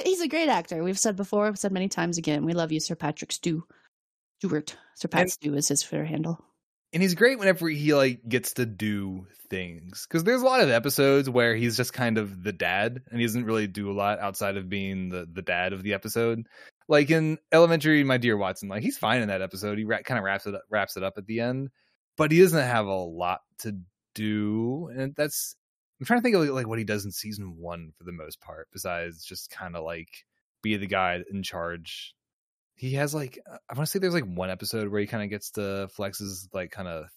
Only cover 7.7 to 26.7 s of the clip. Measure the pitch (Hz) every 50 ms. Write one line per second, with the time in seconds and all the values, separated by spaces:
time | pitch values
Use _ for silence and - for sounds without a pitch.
7.7 | 156 147 147 151 147 143 135 131 123 117 - 117 117 123 120 - - - 123 113
8.7 | 104 90 107 107 104 101 98 98 95 90 92 - _ - - _ - 95 92 87
9.7 | 85 85 80 90 - - - - - 165 165 202 247 262 247 262 254 262 208 143
10.7 | 117 117 113 143 131 - 139 139 139 139 139 135 120 123 120 117 113 113 120 120
11.7 | 113 117 123 - - - 127 117 110 110 107 98 98 92 90 104 98 82 - 85
12.7 | 92 98 104 117 123 123 - - 117 120 120 117 107 123 123 110 110 110 107 98
13.7 | 90 101 101 101 98 101 98 101 104 95 104 101 95 - 104 98 98 98 95 90
14.7 | 98 98 98 98 98 95 92 90 90 90 85 85 82 92 87 - 90 87 90 95
15.7 | 98 95 92 104 101 95 - 107 - 117 117 117 117 117 117 _ _ - - -
16.7 | _ _ _ - 156 147 147 135 160 160 156 156 160 - _ _ - 160 170 170
17.7 | 165 160 143 156 156 147 143 135 131 123 117 120 107 101 98 92 92 - - 98
18.7 | 95 107 - - - - - 107 117 127 113 104 98 92 95 92 95 95 101 104
19.7 | 104 107 110 107 113 101 - - 131 117 98 98 98 98 - 104 101 95 - _
20.7 | 107 104 98 - - 98 92 95 - 107 95 101 110 113 117 120 127 131 139 131
21.7 | _ _ _ _ _ _ _ _ _ - 156 151 156 170 190 180 160 160 135 123
22.7 | 120 113 107 98 98 95 90 85 82 85 87 87 92 - _ _ _ - - 110
23.7 | 104 95 87 90 _ _ _ _ _ - 107 107 107 107 104 104 107 110 117 120
24.7 | 131 151 170 - 120 131 135 139 143 - 147 151 - - - - - _ _ _
25.7 | _ _ _ _ _ _ 135 - 233 247 226 247 220 185 156 143 135 131 120 110